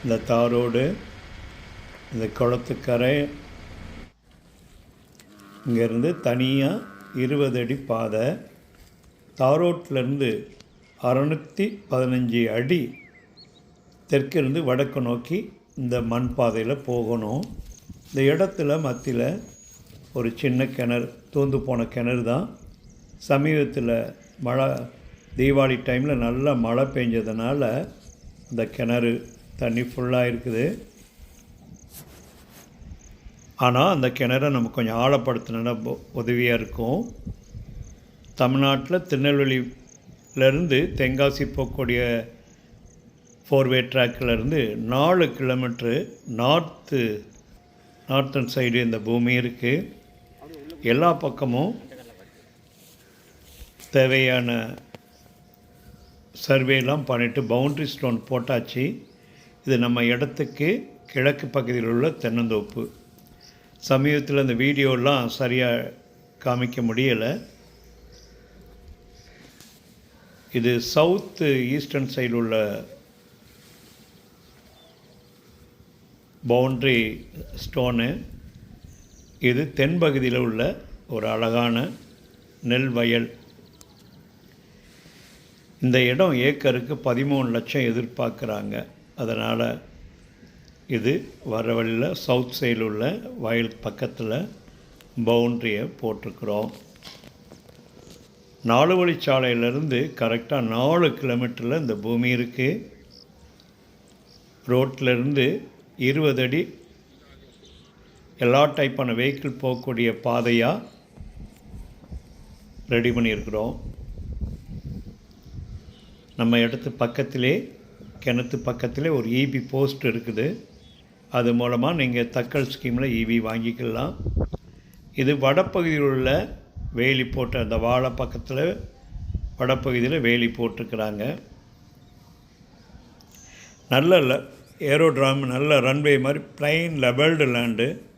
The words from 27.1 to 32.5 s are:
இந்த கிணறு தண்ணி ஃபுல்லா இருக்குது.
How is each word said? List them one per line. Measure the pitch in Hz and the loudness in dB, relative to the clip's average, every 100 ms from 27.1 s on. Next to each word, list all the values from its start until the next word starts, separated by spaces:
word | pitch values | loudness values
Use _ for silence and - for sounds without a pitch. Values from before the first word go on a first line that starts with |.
| 113 110 110 117 143 123 123 175 - - - - - - | 0 -2 -4 -2 0 0 -2 -6 -12 -20 -20 -20 -20 -10
இந்த | 117 110 - | -4 -4 -2
கிணறு | 117 120 120 117 - - - - | 0 2 2 0 -6 -20 -20 -6
தண்ணி | 120 113 | -2 -2
ஃபுல்லா | 123 - 123 127 123 | -4 -4 0 2 2
இருக்குது. | 117 123 110 143 233 - - - - - - - - - - - - - - - - - | -2 -4 -2 -2 -4 -14 -20 -20 -20 -20 -20 -20 -20 -20 -20 -20 -20 -20 -20 -20 -20 -20